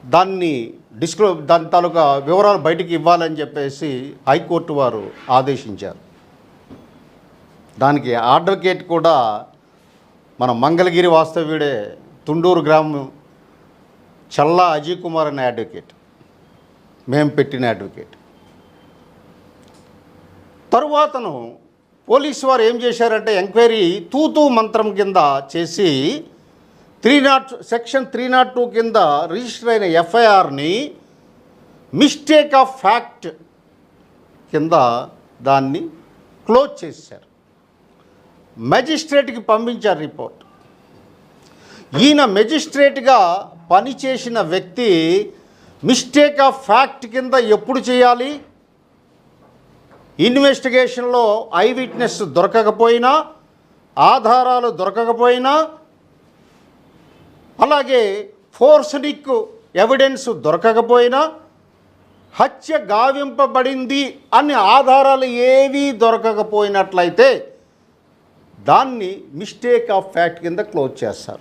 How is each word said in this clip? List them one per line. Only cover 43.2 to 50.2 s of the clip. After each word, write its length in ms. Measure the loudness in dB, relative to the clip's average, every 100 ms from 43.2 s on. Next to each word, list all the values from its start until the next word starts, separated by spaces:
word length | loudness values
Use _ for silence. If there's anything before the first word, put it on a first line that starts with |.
| 4 -2 -8 -20 0
పనిచేసిన 720 | 0 0 -8 -6 -6 -6 -4
వ్యక్తి 500 | -2 -4 -6 -4 0 2 2 0 -2 -14 _ _ _ _
mistake 640 | 0 0 0 2 2 4 2
of 60 | 0 0
fact 400 | 2 2 -4 -8
కింద 240 | -8 0
ఎప్పుడు 440 | 0 2 0 0 -6
చేయాలి? 640 | -2 2 4 2 -4 -10 -18 _ _ _ _ _ _ _ _ _ _ _ _ _ _ -20 _ -2